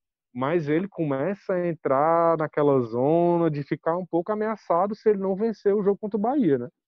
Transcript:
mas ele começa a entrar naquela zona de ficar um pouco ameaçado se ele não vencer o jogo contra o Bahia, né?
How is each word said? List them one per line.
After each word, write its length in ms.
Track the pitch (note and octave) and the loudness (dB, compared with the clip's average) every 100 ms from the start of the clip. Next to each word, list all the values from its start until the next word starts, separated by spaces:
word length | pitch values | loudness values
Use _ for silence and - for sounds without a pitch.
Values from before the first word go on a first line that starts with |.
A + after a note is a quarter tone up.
| _ _ _ | _ _ _
mas 360 | B2 C3 F3 D3 | -6 -2 -2 0
ele 200 | D#3 G3 | -2 -2
começa 640 | - D#3 C3+ D3+ G3+ - | -6 -4 -2 -2 -6 -4
a 160 | F#3 F3 | -4 -2
entrar 680 | D#3 D3 C3+ D#3 E3 E3 E3 | -4 0 2 2 4 2 2
naquela 420 | D3+ - D3 C#3 | -2 0 2 2
zona 680 | A#2 A#2 C3+ E3 E3+ F3 E3 | 0 0 2 2 2 2 0
de 120 | D3 | -2
ficar 340 | C#3 D#3 - E3+ | -6 -4 -4 -4
um 100 | F#3 | -2
pouco 260 | E3 F3 | -4 -4
ameaçado 640 | G#3+ G#3+ G#3+ - E3+ G3+ | -4 -4 -6 -2 0 0
se 160 | G#3+ A3 | 0 0
ele 80 | G3+ | 0
não 180 | F#3+ F#3+ | 0 -2
vencer 380 | A3+ G#3 G3+ | -4 -2 0
o 80 | G3+ | 2
jogo 160 | G3 G3+ | 0 -2
contra 160 | G#3+ G#3+ | -4 -4
o 40 | |
Bahia, 380 | A3 D4 G3 C3+ | -2 0 2 0
né? 100 | B2 _ | -2 _